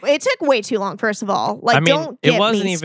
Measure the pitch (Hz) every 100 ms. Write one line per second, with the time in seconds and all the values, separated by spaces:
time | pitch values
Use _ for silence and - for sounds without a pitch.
0 | 240 294 523 508 294 240 208 220 196 202
1 | 220 208 202 190 220 208 240 139 165 294
2 | 320 254 - 220 214 214 190 170